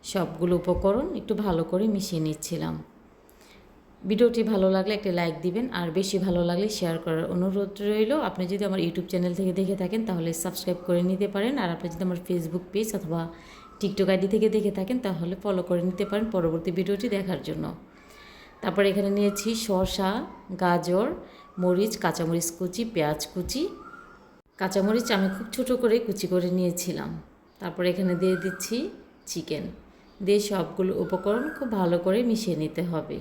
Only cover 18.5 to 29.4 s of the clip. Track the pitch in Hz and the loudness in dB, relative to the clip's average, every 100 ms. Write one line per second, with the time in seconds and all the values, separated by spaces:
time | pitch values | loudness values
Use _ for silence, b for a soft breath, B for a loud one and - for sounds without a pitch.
18.5 | B 214 185 196 196 196 202 202 202 220 | B -2 4 4 4 2 4 2 2 -2
19.5 | 226 226 185 190 - 190 220 320 - - | -2 0 2 2 0 0 0 -4 -12 -12
20.5 | 180 180 175 165 180 247 359 B B B | 0 2 2 4 2 2 -2 B B B
21.5 | - 180 180 214 - 175 156 165 170 170 | -2 2 4 2 0 -2 0 0 0 -2
22.5 | - 180 180 226 170 151 151 - - 180 | -4 -6 -4 -2 0 0 0 -4 -6 -4
23.5 | 262 359 - - - - - - - _ | -4 -4 -6 -18 -20 -20 -20 -20 -20 _
24.5 | - 185 196 196 226 240 208 190 - - | -6 0 2 4 2 2 2 2 0 -6
25.5 | - 247 247 240 226 233 185 185 185 175 | -4 0 2 4 4 2 -4 0 2 2
26.5 | 185 180 175 180 165 147 165 - - _ | 2 2 0 -4 -4 -6 -8 -14 -20 _
27.5 | _ 180 160 180 180 185 175 185 185 185 | _ -10 -2 0 2 0 2 2 2 -2
28.5 | 185 - 233 330 - - - - 170 | -6 -4 -4 -4 -10 -20 -20 -10 -8